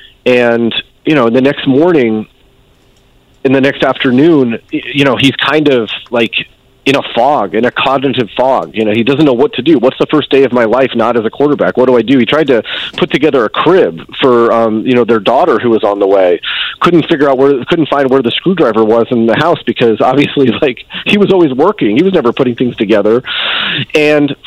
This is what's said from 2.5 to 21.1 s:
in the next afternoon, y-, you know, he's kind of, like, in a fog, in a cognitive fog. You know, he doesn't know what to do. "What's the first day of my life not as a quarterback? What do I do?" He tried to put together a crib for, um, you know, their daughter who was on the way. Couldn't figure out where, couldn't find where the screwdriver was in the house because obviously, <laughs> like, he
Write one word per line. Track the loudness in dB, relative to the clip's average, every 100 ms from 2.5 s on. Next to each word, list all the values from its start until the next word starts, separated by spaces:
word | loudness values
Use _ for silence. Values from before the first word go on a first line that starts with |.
| _ _ _ _ _ _ _ _ _ -2
in |
the | 2
next | 0 0
afternoon, | -2 -2 0 2 4 4 2 -4 -8
y-, | -10 -6
you | -2 0
know, | 2
he's | 0 -2
kind | -2 0 2
of, | 0 -2 -10 -6
like, | -4 -2 -4 -10 _ _ _
in | -2 -2
a | -2
fog, | -2 0 0 -2
in | -2
a | -2
cognitive | -2 -2 -2 -2 -4 -6 -2
fog. | 0 0 -2
You | -4
know, | -2
he | -2
doesn't | -2 0
know | 2
what | 2 -2
to | -2
do. | 0 2
"What's | 2 -2
the | -2
first | -2 0
day | 0 2
of |
my | 2 0
life | 2 0 0
not | 0 0
as |
a | -2
quarterback? | -2 -2 0 -2 0
What | 2
do | 2
I |
do?" | 2 0
He | 2
tried | 0 2
to | 0 -2 -10 -10 -6
put | -4
together | 0 0 0 -2
a |
crib | 0 2 2 2 -2 -14 -2
for, | 2 4 2
um, | 2 0 -2
you | 0 0
know, |
their | 2 0
daughter | 2 0 2 0
who | 0
was | 0
on | 0 0
the | 2
way. | 2 2 0 -4 -8 -10 -2
Couldn't | 0 2 0
figure | 0 0
out | 2
where, | 2 0 -2
couldn't | -2 0
find | 0 2
where | 2
the | 0
screwdriver | -2 -2 0 0 2
was | 2 2 2
in | 0 0
the | 0
house | 0 -2
because | -4 0 0 2
obviously, | 0 0 0 0 0
<laughs> | 0
like, | -2 -4 -12 -10
he | -2